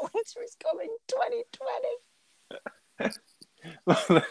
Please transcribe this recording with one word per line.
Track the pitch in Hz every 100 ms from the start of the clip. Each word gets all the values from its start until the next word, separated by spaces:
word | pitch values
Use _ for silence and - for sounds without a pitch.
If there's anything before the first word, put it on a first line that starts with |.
| 311
Winter | 427 440 -
is | 480 -
Coming | - - - 453 -
twenty | 523 - 466 480 - 539 - 523 480 _ _ _ _ - - - - _ - 220 - _ _ - _ 165 160 -
twenty. | 165 - 165 -